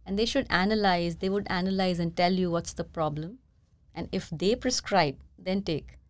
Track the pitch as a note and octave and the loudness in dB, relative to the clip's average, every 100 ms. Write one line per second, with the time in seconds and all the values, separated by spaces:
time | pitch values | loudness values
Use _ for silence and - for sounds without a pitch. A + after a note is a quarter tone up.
0 | F3+ G3 A#3 C#4 - F3 G3 A3 G3+ F3 | -4 0 0 0 2 2 2 2 4 2
1 | E3+ E3 F#3+ G3+ G3+ F#3 F#3 F#3+ F#3 F3 | 0 -2 -2 -2 -2 -2 0 0 0 0
2 | E3+ E3+ F3 F#3 F3+ E3+ - - E3 E3+ | -2 2 2 2 2 0 -2 -8 -6 -2
3 | D3+ D3+ E3 C4 _ _ _ _ _ E3+ | -2 -2 -8 -12 _ _ _ _ _ -10
4 | - F#3 - D#3+ F#3 B3 B3+ - - G3 | -6 -6 -6 -2 0 2 0 -2 2 2
5 | D3 C3+ - - F#3 G3 F#3+ C#3+ - - | 2 0 -14 -10 -4 -2 0 -4 -6 -20